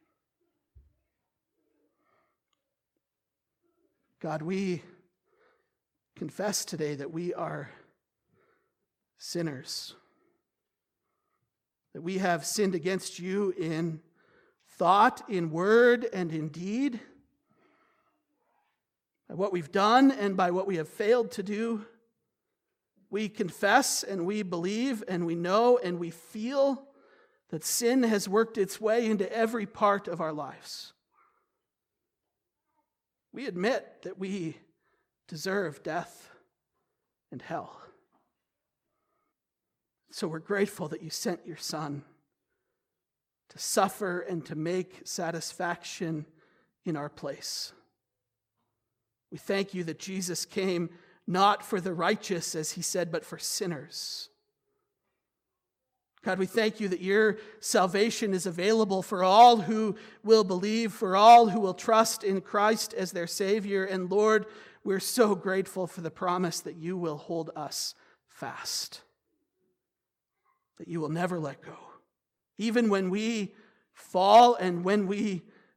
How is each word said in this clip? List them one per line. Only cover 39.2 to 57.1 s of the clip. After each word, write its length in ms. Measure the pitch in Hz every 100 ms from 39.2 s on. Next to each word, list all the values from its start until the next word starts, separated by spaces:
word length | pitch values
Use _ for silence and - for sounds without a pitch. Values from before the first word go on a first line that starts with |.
| _ _ _ _ _ _ _ _ _
So 180 | - 170
we're 100 | 160
grateful 500 | 165 202 202 - 156
that 140 | -
you 80 | 156
sent 360 | - 202 170 -
your 100 | 156
Son 480 | - 156 151 143 - _ _ _ _ _ _ _ _ _ _ _ _ _ _
to 100 | -
suffer 600 | - - 190 - 196 175
and 240 | - 170 147
to 80 |
make 520 | 156 160 185 185 - -
satisfaction 1200 | - 165 165 - - 175 175 - - 165 156 151 _ _ _ _ _
in 120 | 185 151
our 120 | 147
place. 640 | - 143 - - - - - _ _ _ _ _ _ _ _ _ _ _ _ _ _ _
We 80 | -
thank 340 | - 196 196
you 120 | 185
that 140 | 165 156
Jesus 460 | - 190 180 170
came 460 | - 208 190 175 165 - _ _ -
not 380 | 180 202 208
for 160 | - 196
the 140 | 185
righteous, 600 | 170 170 214 - 175 -
as 180 | 160 156
he 100 | 180
said, 280 | - 185 170
but 140 | 165
for 140 | - 160
sinners. 880 | - - 185 147 147 - - - - _ _ _ _ _ _ _ _ _ _ _ _ _ _ _ _ _ _ _
God, 180 | 196 185
we 80 | 185
thank 340 | 233 220 214
you 80 | 202
that 120 | 175
your 380 | 185